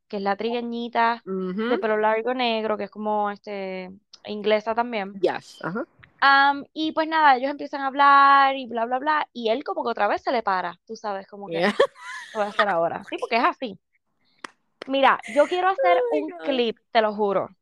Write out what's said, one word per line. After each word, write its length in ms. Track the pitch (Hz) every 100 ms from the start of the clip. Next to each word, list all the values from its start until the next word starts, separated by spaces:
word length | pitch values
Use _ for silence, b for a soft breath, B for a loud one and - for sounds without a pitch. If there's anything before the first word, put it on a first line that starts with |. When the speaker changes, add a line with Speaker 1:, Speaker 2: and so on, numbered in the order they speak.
| -
Speaker 1:
que 100 | 208
es 60 |
la 140 | 196 196
trigueñita 840 | 226 240 233 233 233 233 233 233 -
Speaker 2:
Ujú. 440 | 190 185 190 226
Speaker 1:
de 80 | 233
pelo 180 | 214 214
largo 360 | 214 220 226
negro, 440 | 254 240 220 214 208
que 80 | 202
es 40 |
como, 380 | 208 214 214 208
este, 640 | 202 214 202 190 185 185 196 _ - 208
inglesa 480 | 208 208 214 226
también. 400 | 220 240 226 196 202
Speaker 2:
Yes, 400 | 170 - - -
ajá. 220 | 160 214 320 _ - -
Speaker 1:
Am, 420 | 269 277 277 285 -
y 180 | - 311
pues 160 | 320 320
nada, 280 | 320 302 247
ellos 140 | 269
empiezan 320 | 294 285 277
a 60 | 269
hablar 680 | 277 285 277 277 277 269 269
y 120 | 240
bla, 180 | 233 233
bla, 140 | 254
bla, 280 | 294 302 -
y 160 | 247 220
él 140 | 247
como 200 | 330 349
que 60 | 240
otra 180 | 226 208
vez 140 | 339
se 100 | -
le 120 | 247
para, 360 | 202 185 175 170 -
tú 100 | 220
sabes, 320 | 214 196 196
como 200 | 202 196
que, 60 |
Speaker 2:
Yeah. 180 | 165 196
Speaker 1:
"¿Qué 640 | - - - 480 - - 220
voy 80 | 202
a 40 |
hacer 200 | 208 208
ahora?". 340 | 170 165 175 202
Sí, 80 | 339
porque 180 | 480 226
es 60 |
así. 360 | 320 - 247 190 _ _ _ _ _ _ - _ _ - -
Mira, 320 | 269 262 196 - 247
yo 120 | 294
quiero 200 | 359 370
hacer 280 | 392 523 508
Speaker 2:
Oh 180 | 494 311
my 60 |
Speaker 1:
un 80 | 311
Speaker 2:
God. 160 | 339 320
Speaker 1:
clip, 320 | 262 226 - _
te 100 | 233
lo 120 | 214 208
juro, 340 | 208 185 127 _